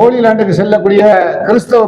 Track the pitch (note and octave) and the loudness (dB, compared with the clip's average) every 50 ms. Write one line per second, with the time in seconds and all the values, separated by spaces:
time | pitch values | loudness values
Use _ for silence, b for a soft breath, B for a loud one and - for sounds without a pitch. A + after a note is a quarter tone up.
0 | A3 A#3+ B3+ B3 A#3 A3+ A3 G#3+ G#3+ G3 - E3 G3+ G#3 G#3+ G#3+ F3+ G3 G3+ G3+ | 2 2 2 0 0 0 0 0 -2 -2 -2 -2 -2 0 -2 0 0 0 0 2
1 | G#3 G#3+ G#3 F#3 F3 E3 D#3 - - G3 A3 A#3+ - - B3 A#3 G#3+ | 2 2 2 2 0 -2 -4 -6 -4 -2 -2 -2 -2 0 0 0 0